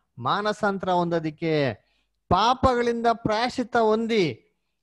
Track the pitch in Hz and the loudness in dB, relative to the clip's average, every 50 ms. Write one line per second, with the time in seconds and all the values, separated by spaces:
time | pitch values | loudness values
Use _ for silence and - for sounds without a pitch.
0 | _ _ _ 123 120 135 165 196 202 214 208 - 220 202 196 190 196 185 180 175 | _ _ _ -6 -4 -2 -2 0 0 -2 -2 -2 -2 -2 -2 -2 -2 0 0 0
1 | 175 170 170 165 160 160 151 - 170 165 156 151 139 127 101 - _ _ _ _ | 0 0 0 -2 -2 -4 -6 -4 -2 -2 0 0 0 0 -2 -6 _ _ _ _
2 | _ _ _ _ _ - 175 185 214 240 262 254 - 262 247 240 240 240 233 233 | _ _ _ _ _ 0 2 2 4 2 2 2 2 0 2 2 0 0 -2 0
3 | 233 233 226 220 - 220 214 214 240 247 - - 240 - - 240 226 214 214 226 | 0 0 0 0 -2 -2 -2 -2 -2 -2 -4 -4 -6 -2 0 2 2 2 2 0
4 | 226 220 233 214 175 143 110 - _ _ _ _ _ _ _ _ | 0 0 0 0 0 0 -2 -6 _ _ _ _ _ _ _ _